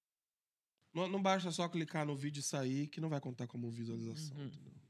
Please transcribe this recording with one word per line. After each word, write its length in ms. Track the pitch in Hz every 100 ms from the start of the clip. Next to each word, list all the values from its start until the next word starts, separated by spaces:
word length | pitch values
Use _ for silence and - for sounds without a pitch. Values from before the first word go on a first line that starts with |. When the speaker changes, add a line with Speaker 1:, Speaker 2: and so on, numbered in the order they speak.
| _ _ _ _ _ _ _ _ _
Speaker 1:
Não, 140 | 160 180
não 140 | 196
basta 280 | 190 190 175
só 180 | 165 170
clicar 380 | 170 156 160 147
no 80 | 139
vídeo 240 | 143 147
e 20 |
sair, 440 | 139 147 127 135 147
que 140 | -
não 80 | 160
vai 120 | 143
contar 260 | 135 123 123
como 240 | 120 120
visualização, 680 | 117 117 117 113 131 156 139
Speaker 2:
Uhum. 100 | 139
Speaker 1:
entendeu? 260 | - - - -